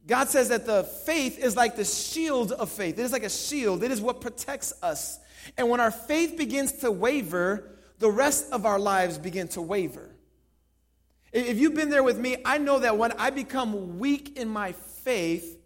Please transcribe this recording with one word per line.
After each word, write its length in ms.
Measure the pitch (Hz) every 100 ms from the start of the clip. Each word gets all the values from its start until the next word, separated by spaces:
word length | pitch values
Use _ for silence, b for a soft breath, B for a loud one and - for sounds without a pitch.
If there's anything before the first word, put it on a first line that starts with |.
| -
God 220 | 247 269
says 220 | 285 233
that 160 | 226 226
the 180 | 208
faith 540 | 180 - - 320 262 -
is 180 | 254 208
like 180 | 240
the 100 | -
shield 680 | 202 - - 311 320 269 214
of 180 | - 220
faith. 280 | - 185 165
It 40 |
is 80 | 247
like 140 | 247
a 60 | 214
shield. 520 | - - 294 233 175
It 80 | 233
is 120 | 247
what 180 | 220 247
protects 540 | 240 - - 277 - -
us. 360 | 175 151 - - B B B -
And 140 | 240
when 100 | 240
our 100 | 233
faith 460 | 226 - 302 330 330
begins 360 | 277 269 269
to 200 | - 254
waver, 800 | 190 226 294 185 175 180 208 - B B _
the 120 | 220
rest 420 | 208 285 285 -
of 140 | 247 214
our 120 | 202
lives 380 | 202 196 180 156
begin 320 | 165 180 170
to 140 | -
waver. 520 | 165 202 165 127 - - _ _ _ _ _ _ _ _ _ _ b
If 240 | 233 247 220
you've 180 | 311
been 140 | 311 302
there 140 | 285
with 160 | 262 208
me, 180 | 247 247
I 140 | 240 285
know 220 | 285 277
that 180 | 240 214
when 140 | 233
I 180 | 220 233
become 680 | 269 269 262 247 208 180 175
weak 380 | 262 285 285 285
in 100 | 226
my 260 | 214 196
faith 840 | 170 - - - 233 165 170 170 -